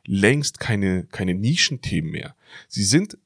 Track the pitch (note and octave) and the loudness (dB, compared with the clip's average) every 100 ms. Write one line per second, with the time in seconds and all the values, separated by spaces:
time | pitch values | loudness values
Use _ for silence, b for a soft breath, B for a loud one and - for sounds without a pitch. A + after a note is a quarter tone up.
0 | - G2 G2+ C#3+ C#3+ - - G#2+ G2 F#2 | -4 2 4 4 0 -4 -2 0 0 0
1 | E2 - F#2 F2+ A2 F3 - C3+ - D#2+ | -4 -4 -2 0 0 2 0 -2 -4 -4
2 | D#2+ - - - B B B - G2 C3+ | -4 -6 -10 -16 B B B -4 2 2
3 | G#3 - | 2 -6